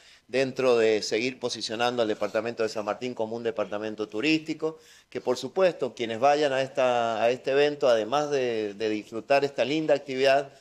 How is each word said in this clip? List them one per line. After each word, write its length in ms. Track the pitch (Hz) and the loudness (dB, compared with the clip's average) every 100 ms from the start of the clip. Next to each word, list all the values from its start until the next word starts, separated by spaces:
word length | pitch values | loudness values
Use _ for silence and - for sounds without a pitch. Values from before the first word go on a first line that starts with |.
| - - _ | -20 -20 _
dentro 520 | 123 135 127 131 120 | -2 0 2 4 4
de 240 | 110 107 | 6 4
seguir 360 | 101 110 123 127 | 2 -2 -2 -4
posicionando 640 | 123 117 104 110 120 123 | -6 -6 -6 -2 0 2
al 80 | 113 | 0
departamento 540 | 107 104 107 110 117 | 0 -2 -2 -4 -2
de 80 | 110 | -4
San 160 | 110 104 | -4 -6
Martín 260 | 101 123 | -4 -6
como 240 | 123 110 117 | -6 -6 -6
un 60 | |
departamento 680 | 117 107 101 101 110 107 107 | -6 -4 -4 -6 -6 -6 -8
turístico, 720 | 107 139 156 156 156 156 156 - - _ | -4 0 0 -2 -6 -6 -8 -16 -20 _
que 100 | 127 | -8
por 160 | - 123 | -4 -4
supuesto 580 | 131 185 185 165 131 | -4 0 0 0 -6
quienes 240 | 110 113 113 | -6 -6 0
vayan 360 | 135 147 151 | 2 4 2
a 80 | 131 | 0
esta, 600 | 131 131 127 120 117 110 | -2 0 2 2 0 0
a 60 | 117 | 0
este 220 | 127 135 | 0 0
evento, 400 | 135 147 143 143 | 2 2 2 2
además 400 | 117 107 139 147 | 2 2 0 0
de, 420 | 143 127 113 107 | 0 0 -2 -4
de 160 | 101 110 | -4 -2
disfrutar 560 | 107 101 113 - 139 | -2 -6 -8 2 2
esta 220 | 139 139 117 | 2 0 0
linda 260 | 156 156 | 0 0
actividad 600 | 143 143 131 135 135 139 - | 0 -2 0 4 4 0 -10